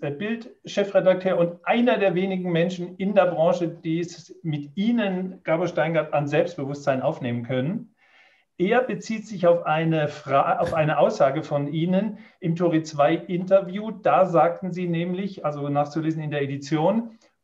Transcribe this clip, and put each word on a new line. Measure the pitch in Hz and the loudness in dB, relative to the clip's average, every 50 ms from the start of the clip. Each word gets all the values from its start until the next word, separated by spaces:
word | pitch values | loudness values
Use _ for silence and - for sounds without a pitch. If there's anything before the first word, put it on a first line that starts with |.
äh, | 165 143 | -8 -8
Bild-Chefredakteur | 143 - 202 220 240 233 - - - _ _ - - 202 196 196 - 190 180 185 185 185 185 190 180 | -6 -6 -6 -6 -6 -6 -8 -16 -20 _ _ -6 -2 -2 -2 2 2 4 4 4 2 4 0 0 2
und | 170 170 170 - - - | 2 0 0 -2 -6 -2
einer | 175 220 240 240 247 220 190 | 0 2 4 4 2 2 4
der | 196 190 170 | 2 2 2
wenigen | 180 190 196 190 185 180 180 | 2 0 0 -2 -2 -2 0
Menschen | 165 160 175 185 180 175 175 175 - | 0 2 2 0 -2 -6 -8 -10 -6
in | - 190 202 196 | -4 -4 2 4
der | 196 180 | 4 4
Branche, | 175 165 156 160 180 180 180 175 | 4 2 2 2 2 2 2 -2
die | 160 - - - 165 160 170 | -4 -6 -6 -4 -4 -2 -2
es | 175 170 - - - - 180 - | -4 -6 -10 -18 -20 -20 -20 -10
mit | - 165 147 143 143 143 - | -6 -6 -6 -6 -6 -8 -4
Ihnen, | 190 202 233 240 233 208 190 185 185 185 185 - - _ | -2 0 0 2 2 0 0 -2 -4 -4 -6 -8 -10 _
Gabor | - 160 165 180 | -2 0 0 0
Steingart, | 170 - 165 151 165 165 156 151 - - | -2 0 -2 0 2 0 0 0 0 -2
an | 147 147 | -2 0
Selbstbewusstsein | 139 147 151 - - - - 139 135 143 143 - 143 131 127 123 | 2 2 2 2 0 -2 -6 -8 -6 -8 -4 -2 -2 0 0 0
aufnehmen | 147 160 - 135 120 117 120 117 | -2 -2 -2 -4 -4 -4 -4 -4
können. | 123 131 127 127 160 208 233 - - _ _ _ _ _ _ _ _ _ _ _ _ _ | -2 -2 -2 -2 -2 -4 -6 -8 -12 _ _ _ _ _ _ _ _ _ _ _ _ _
Er | - 175 202 233 240 | -2 0 2 4 2
bezieht | 247 233 208 165 - - 220 208 220 | 2 0 -4 -8 -6 -8 -8 -8 -8
sich | - 214 165 175 | -10 -6 2 4
auf | 170 170 170 - | 4 4 4 2
eine | 160 156 160 160 160 160 156 151 | 0 0 2 2 2 2 2 0
Fra-, | 147 - - - 135 135 139 147 170 151 | -2 -4 -8 -4 2 4 4 4 4 2
auf | - 135 123 - | 2 0 0 2
eine | 160 156 151 147 | 2 2 2 4
Aussage | 143 170 226 220 - 147 135 135 156 147 | 4 4 2 4 4 2 2 2 -2 -4
von | - 151 143 143 143 | -2 -2 -2 -2 -2
Ihnen | 160 156 165 175 185 190 214 220 214 - - - _ _ | -2 -2 0 2 2 2 0 -2 -6 -10 -16 -20 _ _
im | - 170 165 | -2 -2 0
Tori | 170 180 165 156 160 | 2 2 2 2 2
zwei | 156 - 151 143 139 156 165 | -2 -2 0 2 4 4 4
Interview. | 170 - - 180 175 190 185 190 196 180 180 180 208 214 220 | 0 -2 -4 -4 -4 2 4 4 4 4 0 -6 -8 -8 -8
Da | 208 - - 156 143 175 190 | -10 -2 0 2 2 2 2
sagten | 170 165 156 156 170 170 - 190 185 165 | 2 4 4 4 4 2 -2 -6 -8 -6
Sie | 180 180 | -4 -4
nämlich, | 175 170 165 175 180 180 185 202 190 - - - | -2 -2 -2 -2 -4 -4 -4 -6 -8 -8 -6 -6
also | 147 147 143 143 143 | -6 -4 -4 -4 -2
nachzulesen | 143 143 147 143 - 160 151 160 156 160 156 | 0 0 0 0 -2 -4 -2 -2 -4 -4 -6
in | 147 | -4
der | 147 147 | -4 -4
Edition, | 143 135 143 143 - - 160 151 160 185 214 233 233 - - _ _ _ _ _ | -4 -4 -6 -8 -4 -2 -2 2 2 2 2 0 -4 -6 -14 _ _ _ _ _